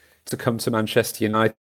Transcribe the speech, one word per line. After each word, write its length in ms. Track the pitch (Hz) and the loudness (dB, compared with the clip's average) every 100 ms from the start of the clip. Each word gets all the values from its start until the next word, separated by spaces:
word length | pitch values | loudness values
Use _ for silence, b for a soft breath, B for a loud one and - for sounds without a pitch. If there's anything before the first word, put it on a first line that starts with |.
| b b - | b b -10
to 100 | - | -4
come 220 | - 113 | -4 -2
to 120 | 131 | -2
Manchester 540 | 113 110 - 110 - | -2 0 0 0 0
United 320 | 107 110 110 - _ | 0 2 2 0 _